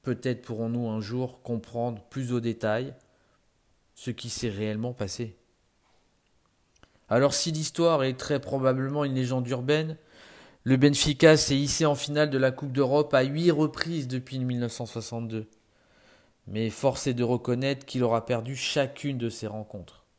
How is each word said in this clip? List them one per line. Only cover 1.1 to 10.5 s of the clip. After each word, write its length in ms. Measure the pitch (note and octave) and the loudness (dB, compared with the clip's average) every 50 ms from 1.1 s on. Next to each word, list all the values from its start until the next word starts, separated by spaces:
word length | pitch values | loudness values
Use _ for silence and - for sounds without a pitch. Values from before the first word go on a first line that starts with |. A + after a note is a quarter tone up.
| A#2+ B2+ B2+ B2 C3 - _ | -4 -4 -4 -6 -8 -12 _
comprendre 580 | - A#2+ A2 - - A2+ A#2+ A#2 A#2+ A#2 G#2 - | -6 -6 -6 -6 -8 -6 -4 -4 -4 -4 -8 -14
plus 280 | _ - C3+ C3 A#2+ | _ -8 -6 -4 -2
au 80 | B2 A#2+ | -2 -2
détail 560 | A#2 A#2 A2 A2+ - G#2+ G#2+ A#2 C3 C#3 C3 - - _ _ _ _ _ _ _ _ _ _ _ _ _ _ _ _ _ _ | 0 -2 -4 -2 -2 0 0 0 -2 -6 -12 -16 -20 _ _ _ _ _ _ _ _ _ _ _ _ _ _ _ _ _ _
ce 160 | - - B2+ | -10 -8 -8
qui 180 | A#2 - - A#2+ | -8 -6 -8 -8
s'est 200 | - - B2 A#2 | -6 -4 -4 -4
réellement 440 | G2+ G2 G#2+ G#2+ G#2+ G#2+ A2+ B2 B2 | -2 -2 -4 -2 -2 -4 -4 -6 -4
passé. 440 | - G#2+ F#2+ - - A#2+ A2 - _ _ _ _ _ _ _ _ _ _ _ _ _ _ _ _ _ _ _ _ _ _ _ _ _ _ _ _ _ - _ _ _ _ _ | -6 -6 -6 -6 -8 -8 -10 -10 _ _ _ _ _ _ _ _ _ _ _ _ _ _ _ _ _ _ _ _ _ _ _ _ _ _ _ _ _ -20 _ _ _ _ _
Alors 240 | A2+ A#2+ C3+ C#3 C#3 | 2 4 4 4 2
si 180 | - - F3 | 0 0 0
l'histoire 540 | D#3+ D#3 D#3 - - - E3+ E3+ D#3+ C#3+ C3 | -2 -2 -4 -4 0 2 4 4 4 4 2
est 120 | C3+ B2+ | 0 -2
très 220 | C3 - - D3+ C3+ | -4 -4 -2 -2 -2
probablement 640 | C3 - C3+ C3+ C3 C3 B2+ C3 C3 C3+ C#3+ D3+ D3 | -2 -2 -2 2 2 2 2 2 -2 -2 -2 -2 -2
une 100 | C#3 C3 | 0 0
légende 340 | C3 B2+ A#2+ C3 C3 B2 A#2+ | -2 0 0 -2 -2 -2 -2
urbaine, 480 | C3+ B2 B2 C3+ D3+ D#3 D#3+ D#3 D#3+ - _ _ - - - - - - - - | -4 -4 2 2 2 2 2 -4 -8 -12 _ _ -20 -20 -20 -20 -20 -20 -20 -20